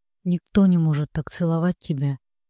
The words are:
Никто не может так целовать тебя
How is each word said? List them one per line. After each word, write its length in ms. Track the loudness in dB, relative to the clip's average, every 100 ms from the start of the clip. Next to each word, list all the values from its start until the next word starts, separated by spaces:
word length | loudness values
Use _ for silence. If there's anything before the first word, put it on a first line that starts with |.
| _ _
Никто 420 | -4 -4 -2 2 4
не 120 | 4
может 340 | 2 0 -4
так 180 | -8 -8
целовать 460 | -4 -2 0 0 -2
тебя 380 | -6 -4 -2 -4 _ _ _